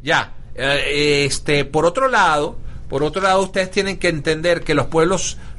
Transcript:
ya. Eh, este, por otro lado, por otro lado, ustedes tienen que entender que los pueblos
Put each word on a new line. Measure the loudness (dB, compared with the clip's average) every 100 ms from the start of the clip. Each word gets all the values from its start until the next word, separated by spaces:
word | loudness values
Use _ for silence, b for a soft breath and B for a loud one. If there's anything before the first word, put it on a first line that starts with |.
ya. | 0 0 0 -8 -12 -4
Eh, | -2 0 0 0 2 2 2
este, | -2 0 0
por | 0 2 2
otro | 2 2
lado, | 4 4 2 0 -6 B B B
por | -2
otro | -2 0
lado, | 2 2
ustedes | 2 -2 -2
tienen | -2 -2 0
que | -2
entender | 0 -2 0 2 0
que | 0 0
los | 2
pueblos | 2 2 2 -2 -6 B